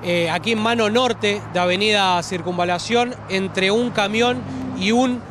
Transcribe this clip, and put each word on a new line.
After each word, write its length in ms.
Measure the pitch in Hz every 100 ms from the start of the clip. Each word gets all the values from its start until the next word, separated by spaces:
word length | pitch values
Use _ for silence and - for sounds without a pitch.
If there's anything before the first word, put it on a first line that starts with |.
eh, 260 | 180 175 170
aquí 220 | 175 214
en 80 | 220
mano 300 | 220 240 214
norte 520 | 220 254 233 208 208 202
de 80 | 170
Avenida 600 | 180 180 214 208 190 180
Circunvalación, 920 | 170 185 165 180 175 175 - 233 240 247 -
entre 420 | 190 190 190 190
un 180 | 214 247
camión 480 | 220 202 214 240 247 - - - -
y 120 | 190
un 280 | 233 254 247 -